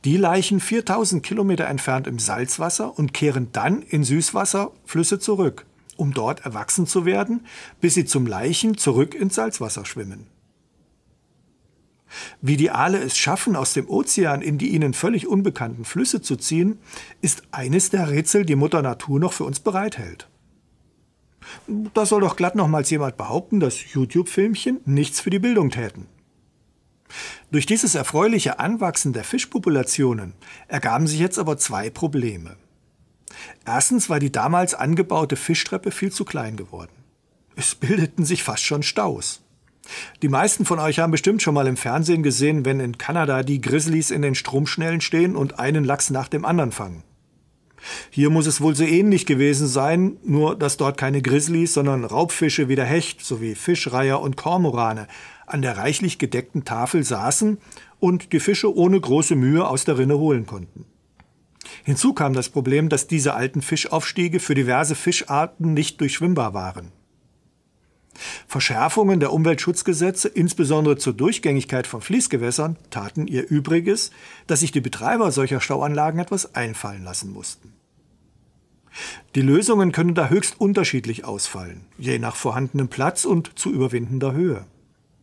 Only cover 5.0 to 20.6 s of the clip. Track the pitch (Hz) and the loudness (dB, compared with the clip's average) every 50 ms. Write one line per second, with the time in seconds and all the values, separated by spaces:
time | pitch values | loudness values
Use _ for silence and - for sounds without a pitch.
5 | 165 - 208 196 - - 208 190 180 139 - - - _ _ _ _ - - - | 2 2 0 0 0 0 0 2 2 0 0 -4 -12 _ _ _ _ -20 -6 -4
6 | 160 139 135 135 110 120 - - - 131 110 104 107 - - 190 170 - - 190 | -2 -2 0 0 -2 -2 -4 -4 -8 -10 -10 -8 -6 -2 0 0 0 0 0 0
7 | 165 180 190 202 202 214 233 233 - - - - - - - _ - 170 - 180 | 2 2 2 2 0 0 -2 -4 -4 -8 -16 -20 -20 -20 -6 _ 0 2 2 2
8 | 151 - - 139 123 117 98 92 117 147 175 - - 220 214 - - 147 117 123 | 2 2 0 0 0 0 -2 -2 -2 -2 0 0 0 0 0 2 2 2 4 4
9 | 147 160 - 311 202 196 - 220 220 226 - - 117 107 - 107 98 - - - | 2 2 0 -2 -2 -2 0 -2 -2 -4 -4 -6 -6 -6 -6 -8 -10 -10 -10 -10
10 | 104 98 98 104 107 - _ _ _ _ _ _ _ _ _ _ _ _ _ _ | -10 -10 -12 -14 -18 -20 _ _ _ _ _ _ _ _ _ _ _ _ _ _
11 | _ _ _ _ _ _ _ _ _ _ _ _ _ _ _ _ _ _ _ _ | _ _ _ _ _ _ _ _ _ _ _ _ _ _ _ _ _ _ _ _
12 | _ _ - - - - - _ - 135 151 139 156 - - - 143 180 190 190 | _ _ -18 -16 -16 -16 -14 _ 0 0 2 4 4 2 2 2 2 2 2 0
13 | - 131 - - - 143 180 - - 240 190 139 131 - - 151 131 - - 226 | -2 -2 -2 0 0 0 0 0 0 0 0 0 0 -2 -2 -2 -4 -2 -2 -2
14 | 294 - - 208 180 151 139 143 - 156 147 143 226 269 - 156 156 139 - - | 0 0 0 2 2 2 2 0 -2 -2 -2 -2 -2 0 0 2 2 0 0 0
15 | - 202 233 190 - 359 220 196 196 175 135 - 120 113 117 120 113 - - 175 | -2 0 0 -2 -2 0 0 2 2 0 -2 -2 -6 -8 -8 -10 -12 -8 -4 -2
16 | 262 - - 220 - - 139 - - - 156 165 180 208 214 - - - - - | -2 0 -2 -4 -4 -4 -6 -4 -4 -2 0 2 2 2 0 -2 -8 -18 -20 -18
17 | - - - - - 139 - - - _ - 139 127 131 147 185 180 - - 190 | -18 -20 -10 -4 -2 -2 -2 -4 -6 _ -10 -8 -2 0 2 2 2 2 0 0
18 | 170 147 143 151 156 - - 202 196 160 147 135 147 151 180 160 139 131 117 - | 0 0 0 0 0 2 2 2 2 2 2 2 2 2 2 0 0 0 -4 -6
19 | - 151 139 143 175 180 - - 151 135 139 - - 220 185 185 202 220 - - | -4 -2 0 0 0 0 -2 -4 -6 -6 -6 -4 -2 -2 -2 0 -2 -4 -6 -8
20 | 101 85 82 - - - _ _ _ _ _ _ | -12 -12 -14 -16 -20 -20 _ _ _ _ _ _